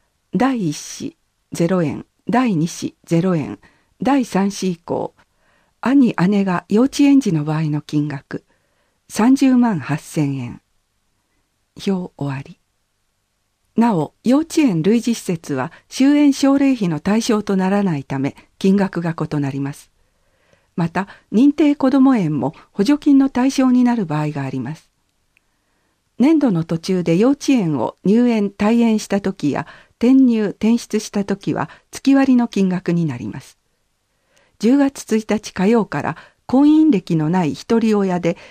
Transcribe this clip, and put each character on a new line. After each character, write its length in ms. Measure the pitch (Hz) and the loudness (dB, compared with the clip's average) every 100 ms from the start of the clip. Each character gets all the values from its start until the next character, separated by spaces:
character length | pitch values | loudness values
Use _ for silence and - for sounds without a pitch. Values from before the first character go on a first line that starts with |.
| _ _ _ | _ _ _
第 380 | 185 254 247 170 | -2 -2 -2 -4
一 40 | |
子、 440 | 151 - - - - _ _ _ | -6 -12 -14 -16 -16 _ _ _
ゼ 160 | - 170 | -4 -2
ロ 140 | 185 | 0
円。 240 | 151 - - _ - | -2 -6 -12 _ -4
第 260 | 233 254 170 | 0 0 0
二 120 | 170 | -2
子、 280 | - - - - | -6 -12 -14 -4
ゼ 160 | 165 | -2
ロ 140 | 185 170 | 0 -2
円。 220 | 135 104 _ _ _ _ | -4 -10 _ _ _ _
第 240 | 190 277 | -2 0
三 280 | 233 185 196 | 0 -2 -2
子 160 | 196 185 | -4 -6
以 100 | 170 | -6
降。 380 | - - - - _ _ _ _ _ _ | -8 -8 -8 -12 _ _ _ _ _ _
兄、 320 | 226 277 240 - 175 | 0 2 2 2 0
姉 160 | 208 196 | 0 0
が 200 | 175 - | -4 -2
幼 140 | 202 | 0
稚 140 | 269 - | 0 2
園 200 | 285 277 | 4 4
児 140 | 214 | 2
の 100 | 160 | -2
場 140 | 147 156 | -2 -2
合 60 | 156 | -2
の 120 | 147 | -4
金 260 | - 151 147 | -4 -4 -4
額。 360 | 139 - 131 - _ _ _ _ _ _ | -6 -12 -16 -16 _ _ _ _ _ _
三 260 | - 220 269 | 0 2 4
十 220 | 262 254 | 4 2
万 220 | 240 180 | 2 -2
八 180 | 123 147 | -4 -8
千 380 | - - 143 135 | -6 -4 -4 -4
円。 240 | 120 98 _ _ _ _ _ _ _ _ _ _ _ - | -10 -14 _ _ _ _ _ _ _ _ _ _ _ -10
表 380 | - 190 180 - | -4 -4 -6 -10
終 120 | 143 | -8
わ 140 | 135 | -8
り。 160 | 143 - _ _ _ _ _ _ _ _ _ _ _ - | -12 -20 _ _ _ _ _ _ _ _ _ _ _ -2
な 200 | 233 185 | 0 0
お、 180 | 147 - | -2 -4
幼 160 | - 269 | 0 0
稚 220 | 320 - | 0 0
園 200 | 285 165 | 0 2
類 160 | 170 233 | 2 0
似 160 | 233 | 0
施 20 | 233 | -4
設 380 | - 170 - | -4 -8 -6
は、 180 | 139 127 - _ | -6 -6 -10 _
就 260 | - 269 294 | 0 2 4
園 180 | 294 | 4
奨 240 | 269 277 277 | 4 2 2
励 160 | 277 | 2
費 160 | 247 185 | 0 -2
の 100 | 151 | -2
対 220 | 190 214 | -2 0
象 200 | 233 214 | 0 -2
と 140 | 208 196 | 0 -2
な 140 | 185 | 0
ら 140 | 202 | 0
な 140 | 196 147 | 0 -2
い 60 | |
た 160 | - 135 | -4 -4
め、 160 | 135 - _ _ | -4 -6 _ _
金 160 | 196 202 | 0 2
額 260 | 196 - | 0 -4
が 140 | 170 165 | -6 -6
異 240 | 156 151 | -6 -4
な 100 | 139 | -4
り 100 | 139 | -6
ま 140 | 139 | -8
す。 180 | 143 - _ _ _ _ _ _ _ _ - | -10 -18 _ _ _ _ _ _ _ _ -6
ま 140 | 165 | -4
た、 180 | 180 196 - _ | -4 -8 -12 _
認 220 | 208 285 | 2 2
定 220 | 285 294 285 | 4 2 2
こ 140 | 262 | 0
ど 120 | 269 | 4
も 140 | 269 247 | 4 4
園 220 | 165 147 | 0 -2
も 160 | 131 - - | -4 -8 -10
補 120 | - | -4
助 160 | 202 294 | 0 0
金 180 | 302 277 | 4 4
の 120 | 269 | 4
対 200 | 254 262 | 0 -2
象 220 | 269 262 | 0 2
に 120 | 247 | 2
な 120 | 240 240 | 2 0
る 100 | 170 | -2
場 160 | 151 | -4
合 80 | 151 | -4
が 140 | 147 | -6
あ 60 | 135 | -6
り 100 | 131 | -6
ま 160 | 120 160 | -8 -10
す。 160 | _ _ _ _ _ _ _ _ _ _ _ _ _ - | _ _ _ _ _ _ _ _ _ _ _ _ _ 0
年 200 | 262 320 | 2 4
度 120 | 277 | 2
の 120 | 170 | 0
途 160 | 160 165 | -2 -6
中 240 | - 185 | -2 -2
で 120 | 170 170 | 0 2
幼 140 | 240 | 2
稚 160 | 285 - | 0 0
園 280 | 262 170 139 | 0 0 -2
を 180 | 113 - | -4 -4
入 240 | 180 220 247 | 0 2 2
園、 220 | 226 202 | 0 -2
退 300 | - 208 233 | -2 0 2
園 160 | 233 214 | 2 0
し 100 | - | -2
た 140 | 196 | -4
時 300 | 196 190 147 | -4 -4 -4
や、 160 | - - - _ _ | -4 -8 -16 _ _
転 140 | 233 | 4
入、 340 | 269 262 226 202 | 6 4 2 -2
転 320 | - 214 233 | -2 0 0
出 200 | - 214 | 0 -6
し 120 | - | -4
た 120 | 208 | -6
時 300 | 202 202 - | -4 -4 -4
は、 160 | - 139 - _ | -4 -6 -10 _
月 240 | - - 269 | -4 2 2
割 200 | 269 247 | 4 2
の 120 | 240 | 2
金 220 | 196 190 | 0 0
額 220 | 180 - | -2 -2
に 120 | 170 165 | -2 -2
な 100 | 123 | -6
り 120 | 107 | -10
ま 120 | - | -12
す。 180 | - _ _ _ _ _ _ _ _ _ _ _ | -18 _ _ _ _ _ _ _ _ _ _ _
十 180 | 214 277 | 2 2
月 400 | 277 - - 220 | 2 -2 -4 -4
一 120 | - | -2
日 220 | 214 - | -4 -6
火 160 | - 190 | -2 0
曜 180 | 233 196 | 2 0
か 160 | 147 | -4
ら、 160 | - 160 - _ - | -6 -8 -14 _ -2
婚 200 | 254 294 | 2 4
姻 240 | 311 311 | 6 4
歴 240 | 269 - 165 | 2 0 -2
の 140 | 156 | 0
な 160 | 185 160 | 0 -2
い 80 | |
ひ 140 | - - | -4 -2
と 100 | 233 | 0
り 160 | 226 | 2
親 260 | 208 190 180 | 0 0 -2
で、 180 | 170 175 - | -2 -4 -10